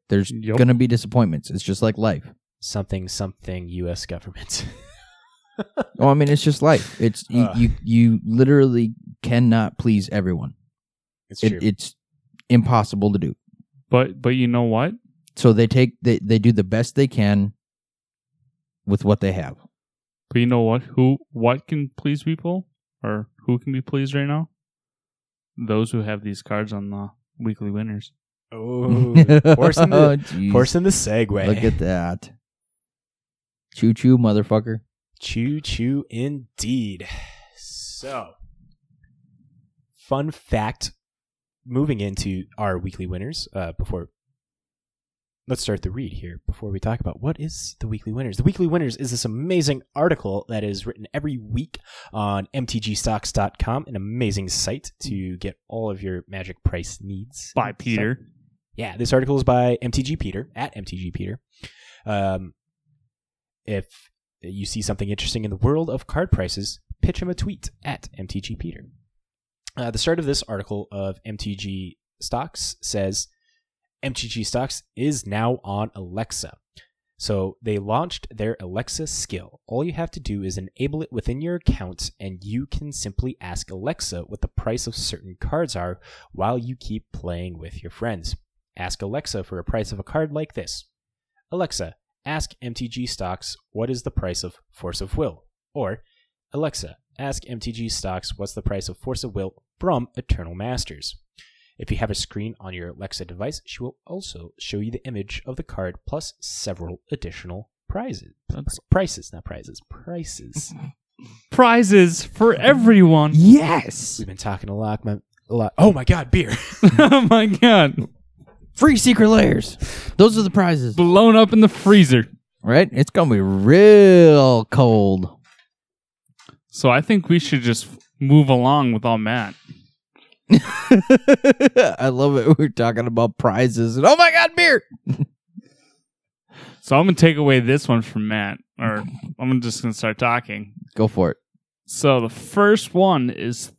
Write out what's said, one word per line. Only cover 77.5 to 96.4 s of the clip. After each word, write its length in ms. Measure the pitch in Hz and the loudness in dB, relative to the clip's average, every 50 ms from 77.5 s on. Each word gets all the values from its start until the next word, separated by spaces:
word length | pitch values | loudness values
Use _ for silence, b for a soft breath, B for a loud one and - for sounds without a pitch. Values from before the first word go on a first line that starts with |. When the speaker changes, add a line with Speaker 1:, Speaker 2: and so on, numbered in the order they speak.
| - _ | -8 _
Speaker 3:
they 160 | 113 110 107 101 | -8 -6 -6 -6
launched 480 | 98 104 110 135 170 180 - - - - - | -4 -4 -4 -4 -4 -6 -12 -16 -18 -18 -12
their 220 | 107 107 110 - - | -8 -8 -8 -8 -10
Alexa 460 | 92 87 92 110 123 - - - 160 | -12 -10 -10 -10 -10 -10 -10 -12 -10
skill. 540 | 151 - - - - - 90 92 - _ _ _ | -10 -10 -10 -10 -10 -12 -14 -14 -16 _ _ _
All 180 | - 113 127 156 | -8 -6 -6 -6
you 80 | 175 | -6
have 180 | 147 165 165 160 | -6 -8 -10 -10
to 80 | - 160 | -10 -12
do 220 | 127 - 101 101 | -10 -8 -8 -6
is 140 | 95 95 92 92 | -6 -8 -8 -10
enable 440 | 92 - _ - 131 143 147 156 | -12 -14 _ -8 -8 -6 -6 -8
it 100 | 156 - | -10 -8
within 300 | 123 110 - - 120 139 | -10 -8 -6 -6 -8 -6
your 140 | 156 170 175 | -6 -8 -8
account, 540 | 170 - - - - 95 90 90 - - - - - | -4 -2 -2 -2 -2 -6 -14 -12 -12 -14 -14 -14 -14
and 240 | 101 95 95 90 | -14 -14 -14 -14
you 220 | 95 101 107 123 143 | -12 -8 -8 -8 -8
can 260 | - - - 151 147 | -8 -10 -10 -10 -10
simply 440 | 139 - - 104 98 - 123 131 - _ | -12 -12 -12 -10 -6 -6 -6 -6 -8 _
ask 280 | - 90 90 - - - | -14 -12 -12 -12 -12 -12
Alexa 520 | 95 92 104 139 170 - - - 92 87 | -14 -10 -8 -8 -8 -8 -10 -10 -10 -12
what 180 | 82 - 92 - | -12 -12 -10 -8
the 80 | - - | -8 -6
price 380 | - - - 113 117 127 - | -6 -6 -6 -6 -6 -6 -8
of 100 | 120 - | -10 -10
certain 400 | - 139 - - - - 95 90 - | -8 -10 -10 -10 -12 -16 -20 -16 -10
cards 380 | - - 151 160 175 135 - | -8 -6 -4 -4 -4 -4 -6
are 240 | 90 87 90 - - b b b b b b | -8 -8 -8 -10 -12 b b b b b b
while 240 | b 92 92 110 123 123 | b -6 -4 -4 -4 -4
you 180 | 117 123 131 | -6 -8 -12
keep 360 | - - - 107 110 - _ | -12 -10 -10 -10 -10 -12 _
playing 460 | - - - 87 87 87 90 90 85 80 | -18 -14 -10 -10 -10 -8 -10 -12 -12 -14
with 240 | 78 - - - | -16 -16 -16 -16
your 80 | - - | -16 -16
friends. 460 | - - 113 117 107 87 82 - - - _ _ _ _ _ _ _ | -12 -8 -8 -8 -8 -8 -10 -12 -12 -12 _ _ _ _ _ _ _
Ask 280 | - 90 92 - - | -12 -10 -10 -10 -10
Alexa 420 | 98 98 113 151 - - - 101 92 | -10 -8 -8 -10 -10 -8 -10 -10 -10
for 140 | - 95 - | -10 -12 -12
a 60 | - | -10
price 280 | - - 113 104 - | -6 -6 -6 -6 -6
of 60 | 113 98 | -10 -12
a 40 | - | -12
card 280 | - - 156 160 151 | -8 -6 -6 -6 -6
like 220 | 147 151 156 - - | -6 -10 -10 -10 -12
this. 320 | - 95 - - - - _ _ _ _ _ _ _ _ _ _ _ _ - | -14 -12 -12 -14 -16 -16 _ _ _ _ _ _ _ _ _ _ _ _ -12
"Alexa, 420 | 170 180 175 151 - - 90 82 - _ _ _ _ _ - | -8 -6 -6 -6 -6 -10 -10 -10 -12 _ _ _ _ _ -12
ask 240 | 135 151 156 - - - _ | -8 -8 -8 -8 -10 -14 _
M 140 | 127 123 117 | -14 -14 -12
T 140 | - 127 117 | -10 -12 -10
G 180 | 117 127 123 | -10 -10 -10
Stocks 500 | 120 - - 95 90 92 - - - - _ _ _ | -10 -10 -10 -10 -10 -10 -10 -12 -16 -16 _ _ _
what 180 | - 104 113 123 | -10 -8 -6 -6
is 140 | 131 120 | -6 -8
the 80 | - 139 | -8 -8
price 320 | - - 98 90 87 - | -8 -6 -6 -6 -8 -8
of 140 | - 90 - _ _ _ | -10 -12 -14 _ _ _
Force 280 | _ - - 90 - - | _ -14 -12 -12 -10 -10
of 160 | 98 98 - | -10 -8 -6
Will." 280 | - 151 104 82 _ _ _ _ _ _ _ - | -6 -6 -6 -8 _ _ _ _ _ _ _ -10
Or, 280 | 147 - 92 107 113 - _ _ _ _ _ _ _ | -8 -8 -8 -8 -12 -14 _ _ _ _ _ _ _